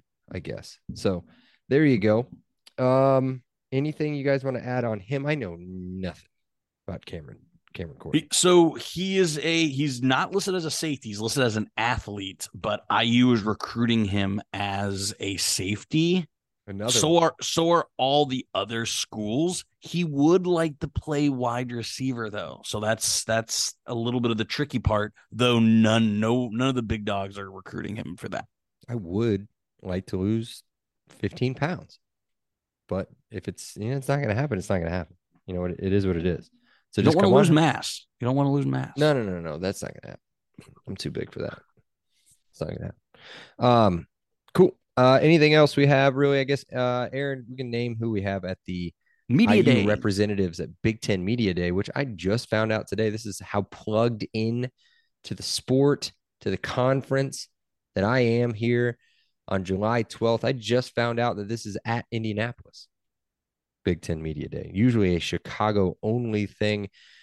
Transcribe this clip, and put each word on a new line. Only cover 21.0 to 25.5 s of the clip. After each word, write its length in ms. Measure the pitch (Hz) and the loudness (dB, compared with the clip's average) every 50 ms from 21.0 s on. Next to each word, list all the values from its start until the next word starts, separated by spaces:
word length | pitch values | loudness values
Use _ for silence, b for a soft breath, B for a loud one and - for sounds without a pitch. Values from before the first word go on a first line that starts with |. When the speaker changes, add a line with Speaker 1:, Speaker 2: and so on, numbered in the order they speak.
| - - 151 143 147 143 | -6 -4 -2 0 2 2
Speaker 2:
wide 420 | 135 123 123 120 117 123 127 120 | 0 0 -2 -2 -2 -2 -4 -6
receiver, 600 | 120 120 110 - - - 131 131 127 120 113 107 | -6 -8 -8 -8 -8 -6 -4 -4 -4 -4 -6 -6
though. 300 | 98 104 87 71 64 - - | -6 -8 -8 -8 -12 -12 -10
So 140 | - - 107 | -8 -6 -4
that's, 440 | 104 107 113 110 - - - - - | -2 -2 -2 -2 -2 -2 -2 -2 -2
that's 520 | - 113 113 110 - - - - - - _ _ | 0 0 -2 -2 -2 -4 -4 -4 -4 -6 _ _
a 80 | - 123 | -8 -6
little 260 | 117 117 120 120 127 | -4 -2 -2 0 0
bit 120 | 120 117 | 0 0
of 80 | 117 107 | 0 0
the 60 | 110 | -2
tricky 340 | - - - 147 143 - 113 | -4 -4 -4 -4 -4 -4 -2
part, 340 | - - 107 104 104 104 b b b b | -2 0 0 0 0 -2 b b b b
though 280 | - 107 123 123 | -2 0 2 4